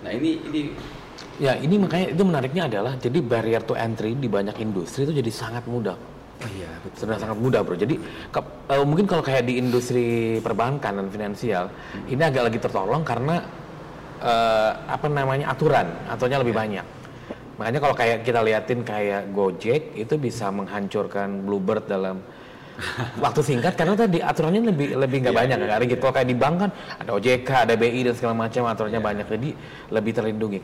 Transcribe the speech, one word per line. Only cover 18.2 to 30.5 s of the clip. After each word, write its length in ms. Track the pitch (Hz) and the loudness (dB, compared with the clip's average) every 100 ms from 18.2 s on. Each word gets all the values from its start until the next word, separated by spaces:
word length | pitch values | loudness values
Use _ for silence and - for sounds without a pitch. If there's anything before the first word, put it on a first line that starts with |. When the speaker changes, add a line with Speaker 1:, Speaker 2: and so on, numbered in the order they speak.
Speaker 2:
kita 200 | 113 113 | 2 4
liatin 360 | 110 107 107 123 | 4 2 2 -2
kayak 480 | 107 107 101 101 98 | -2 -2 0 0 -2
Gojek 640 | 98 95 87 107 147 151 104 | 0 0 0 0 0 0 -8
itu 180 | 113 156 | -2 0
bisa 360 | 127 - 101 | 0 -2 -4
menghancurkan 880 | 101 95 101 98 107 95 101 98 98 | -4 -4 -4 -2 -2 -2 -2 -4 -4
Bluebird 480 | 98 101 95 110 - | -2 0 0 0 0
dalam 320 | 98 95 95 95 - - - - - | -2 -2 -6 -12 -18 -20 -18 -18 -10
Speaker 1:
<laughs> 480 | - - 123 120 | -8 -6 -6 -2
Speaker 2:
waktu 160 | 127 135 | 0 2
singkat 320 | 139 123 143 | 2 2 2
karena 240 | 180 170 208 | 2 2 4
tadi 240 | 233 170 | 4 4
aturannya 480 | - 147 156 202 233 | 2 0 2 4 2
lebih, 320 | 160 143 127 | 2 0 2
lebih 240 | 135 135 | 2 2
nggak 80 | 123 | 4
Speaker 1:
Iya, 80 | 113 | 4
Speaker 2:
banyak, 160 | 127 117 | 4 2
Speaker 1:
iya, 80 | |
Speaker 2:
nggak 160 | 104 107 | 2 2
ribet. 160 | 123 123 | 2 2
Speaker 1:
iya. 60 | |
Speaker 2:
Kalau 80 | 131 | 2
kayak 160 | 131 127 | 2 2
di 80 | 123 | 4
bank 180 | 135 175 | 2 4
kan 100 | 202 - - - | 0 -2 -14 -10
ada 100 | - | -2
O 60 | 101 | 2
J 220 | 113 127 | 4 2
K, 240 | 127 131 | 4 4
ada 80 | 113 | 6
B 160 | 113 117 | 6 4
I 120 | 123 | 4
dan 80 | 123 | 2
segala 240 | 117 117 113 | 2 0 0
macam 320 | 113 123 117 | 0 2 0
aturannya 320 | 110 107 113 | 0 0 0
Speaker 1:
Iya. 80 | 107 | 0
Speaker 2:
banyak, 180 | 104 104 | -2 -4
jadi 180 | 107 143 - - - - | -2 -4 -6 -14 -16 -2
lebih 240 | 110 107 | 0 0
terlindungi. 480 | 113 110 107 107 | 0 0 -2 -2